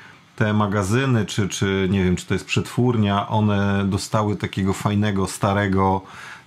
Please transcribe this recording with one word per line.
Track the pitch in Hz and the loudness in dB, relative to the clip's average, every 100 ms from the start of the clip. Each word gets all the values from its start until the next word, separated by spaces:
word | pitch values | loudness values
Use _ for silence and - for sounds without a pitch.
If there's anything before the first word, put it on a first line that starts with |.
| - - _ - | -20 -20 _ -2
te | 110 | 0
magazyny, | 147 208 98 95 117 135 117 95 | 2 2 0 0 0 2 0 0
czy, | - 95 | -2 -4
czy | - 101 98 95 | -2 0 0 2
nie | 98 | 2
wiem, | 92 87 | 2 0
czy | - | -2
to | |
jest | 95 - | -4 -2
przetwórnia, | - - - 123 113 104 101 - | -2 -2 0 0 2 2 0 0
one | 110 107 101 101 98 98 | 0 2 2 2 0 0
dostały | 95 - 113 107 95 | -2 -2 -2 0 -2
takiego | 95 - 98 | -4 -2 -2
fajnego, | 95 - 104 107 98 95 | -2 -2 0 0 0 -4
starego, | - 107 98 101 95 95 95 - - - - | -2 0 0 0 2 2 2 -4 -16 -18 -20